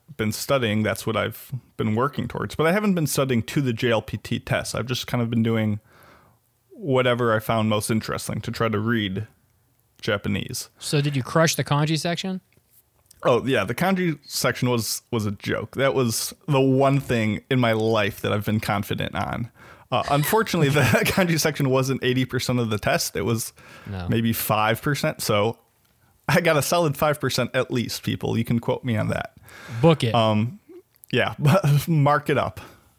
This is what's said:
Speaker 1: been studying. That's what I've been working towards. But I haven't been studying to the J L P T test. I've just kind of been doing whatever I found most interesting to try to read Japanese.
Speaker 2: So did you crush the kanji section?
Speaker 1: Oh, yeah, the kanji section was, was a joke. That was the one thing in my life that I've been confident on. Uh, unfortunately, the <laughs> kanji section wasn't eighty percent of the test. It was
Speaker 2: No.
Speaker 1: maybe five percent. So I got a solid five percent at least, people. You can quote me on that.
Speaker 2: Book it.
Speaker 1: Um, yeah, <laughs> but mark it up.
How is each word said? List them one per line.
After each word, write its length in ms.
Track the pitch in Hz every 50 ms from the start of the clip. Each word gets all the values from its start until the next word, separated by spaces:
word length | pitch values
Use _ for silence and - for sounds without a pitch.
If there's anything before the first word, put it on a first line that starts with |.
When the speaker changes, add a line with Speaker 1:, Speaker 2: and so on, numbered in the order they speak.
| _ - - -
Speaker 1:
been 120 | 110 107
studying. 520 | 107 - - - 139 135 120 107 104 110 107
That's 240 | 98 98 - -
what 100 | 113 107
I've 340 | 104 98 104 107 - - - 131 120 - _ _ -
been 160 | 113 110 107
working 340 | 113 131 143 - - - -
towards. 260 | - - - 104 -
But 120 | - 151
I 60 | 165 180
haven't 220 | 214 214 208 185
been 120 | 170 156
studying 360 | 143 - 151 135 131 127 113 110
to 160 | - - 151 139
the 100 | 123 117
J 180 | 110 127 120 113
L 100 | 107 -
P 160 | - - -
T 200 | - - 120 -
test. 360 | - - 123 95 - - -
I've 100 | 113 113
just 200 | 127 123 - -
kind 160 | - - 120 117
of 80 | 117
been 120 | 117 113 113
doing 380 | 117 113 113 110 107 104 107 - _ - - - - - - - _ _ _ _ _ _ _ _ _
whatever 680 | 381 262 202 143 131 127 123 123 120 117 120 117 110
I 40 | 110
found 320 | - - 117 110 110 107
most 200 | 107 107 - -
interesting 500 | 113 110 - - - - - - 113 110 -
to 80 | 120
try 180 | 117 - 117 113
to 100 | 107 104
read 480 | 107 113 120 113 104 95 95 98 107 - _ _ _ _ _ _ _ _ _ _ _ _ _ _ -
Japanese. 640 | 113 104 101 - 101 101 - - - 123 - - - _ -
Speaker 2:
So 220 | - - 156 147
did 160 | 143 147 143
you 60 | 131 117
crush 320 | - - 165 160 156 -
the 100 | - 135
kanji 340 | - 147 143 151 151 160 147
section? 420 | - 170 170 - - 190 185 185 - _ _ _ _ _ - - - _ _ _ _ - - _ -
Speaker 1:
Oh, 220 | - 123 110 95
yeah, 180 | 135 131 110 98
the 100 | 107 117
kanji 440 | - 170 190 196 185 180 170 147 - _
section 440 | - - - - 131 - - 131 123
was, 320 | 123 117 107 - - - - _
was 160 | 120 113 104
a 40 | 104 101
joke. 400 | - - 113 - 104 107 - -
That 180 | - 135 135 -
was 380 | 135 127 117 110 - - - - - _
the 140 | - 143 135
one 400 | 135 135 131 131 139 135 139 139
thing 420 | - - 127 113 110 107 104 - - -
in 80 | 135 127
my 140 | 123 113 113
life 480 | 110 110 113 113 107 104 101 - -
that 120 | - 107 101
I've 120 | 107 104
been 140 | 110 104 107
confident 540 | - - 104 101 104 - 107 - - - -
on. 360 | 90 - - - - 120 - - - - - - - - _ 131
Uh, 120 | 117 - -
unfortunately, 580 | 143 147 147 - 214 226 220 - - 170 151 135
the 120 | 139 151
<laughs> 240 | 131 107 113 240 214
kanji 340 | - - 196 185 170 165 147
section 300 | - 160 143 - 143 131
wasn't 340 | 131 131 131 135 131 120 -
eighty 200 | 127 127 127 127
percent 360 | - - 120 - - 123 123
of 100 | 120 110
the 80 | 107 101
test. 380 | - 127 151 165 - - -
It 60 | 85 90
was 300 | 110 117 113 - - - - - - - - - 104
Speaker 2:
No. 160 | 98 92 87 95
Speaker 1:
maybe 240 | 110 117 113 117 110
five 480 | - - - 107 107 107 110 113 -
percent. 400 | - 151 143 - - 156 - -
So 380 | - - 107 104 104 117 - - _ _ _ _ _ _ _ _ _ _ _ _ _ -
I 120 | 139 185
got 160 | 170 165 160
a 60 | 143 131
solid 340 | - 175 175 175 151 139
five 240 | - 160 151 143 -
percent 300 | - 127 - - 123 - -
at 180 | 131 120 - 131
least, 320 | 123 107 107 - - -
people. 340 | 107 107 - - 110 110 113
You 60 | 117
can 160 | - 123 113
quote 240 | - - 127 - -
me 120 | 127 110
on 120 | 107 110 107
that. 260 | 92 80 - - - - - - - - - - 117 113 131
Speaker 2:
Book 220 | 170 156 - 127
it. 100 | 117 113
Speaker 1:
Um, 460 | 117 110 110 107 107 110 123 190 - - - - - - _ _ _ - -
yeah, 240 | - 120 98 107 -
<laughs> 20 | -
but 480 | 143 139 160 196 - 143 147 143 - 175
mark 420 | 165 151 139 143 147 143 - -
it 80 | 143 117
up. 220 | - - - - - - - - _ _ _